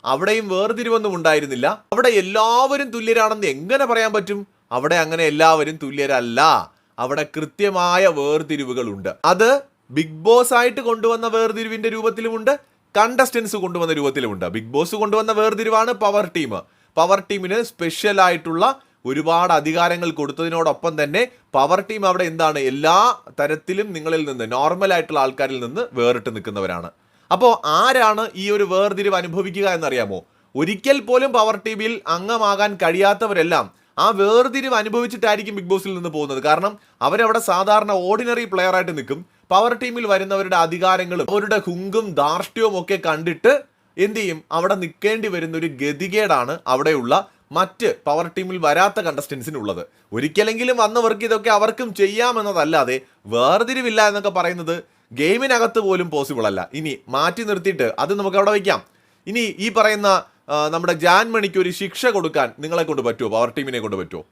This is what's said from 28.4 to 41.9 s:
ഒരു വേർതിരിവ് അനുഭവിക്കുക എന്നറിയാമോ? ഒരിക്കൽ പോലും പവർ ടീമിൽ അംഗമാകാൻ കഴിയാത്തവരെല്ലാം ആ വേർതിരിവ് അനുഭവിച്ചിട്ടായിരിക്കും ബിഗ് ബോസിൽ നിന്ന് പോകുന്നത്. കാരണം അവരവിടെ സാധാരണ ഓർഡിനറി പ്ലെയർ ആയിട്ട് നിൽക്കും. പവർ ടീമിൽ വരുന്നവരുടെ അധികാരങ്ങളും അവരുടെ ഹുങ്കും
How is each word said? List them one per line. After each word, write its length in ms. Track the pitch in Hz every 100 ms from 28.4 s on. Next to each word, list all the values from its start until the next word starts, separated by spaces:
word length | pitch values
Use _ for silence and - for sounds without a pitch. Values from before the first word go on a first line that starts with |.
| 196
ഒരു 120 | 208
വേർതിരിവ് 520 | 196 185 202 196 202 190
അനുഭവിക്കുക 520 | 175 170 196 185 196
എന്നറിയാമോ? 500 | 175 151 127 107 92 - _ _ 131
ഒരിക്കൽ 440 | 160 202 269 277
പോലും 340 | 214 254 269
പവർ 220 | 240 214 214 220
ടീമിൽ 360 | 220 220 226 -
അംഗമാകാൻ 720 | 170 196 233 214 196 208 190
കഴിയാത്തവരെല്ലാം 840 | 170 180 196 202 226 190 165 160 101 _ _ -
ആ 100 | 185
വേർതിരിവ് 680 | 196 196 226 254 254 262 240
അനുഭവിച്ചിട്ടായിരിക്കും 800 | 214 226 240 233 226 208 208 202
ബിഗ് 120 | 180
ബോസിൽ 260 | 190 190
നിന്ന് 160 | 185 175
പോകുന്നത്. 340 | 156 143 135
കാരണം 340 | 143 156 196 208 _ _
അവരവിടെ 380 | 131 208 226 226
സാധാരണ 520 | 220 180 190 214 208
ഓർഡിനറി 540 | 196 180 214 240 240 233
പ്ലെയർ 300 | 190 185 185
ആയിട്ട് 220 | 180 156
നിൽക്കും. 280 | 123 147 180 _ _
പവർ 220 | 185 226
ടീമിൽ 340 | 233 247 240 220
വരുന്നവരുടെ 480 | 190 196 196 190 180
അധികാരങ്ങളും 720 | 165 175 185 185 180 175 143
അവരുടെ 320 | 202 208 202 190
ഹുങ്കും 460 | 175 190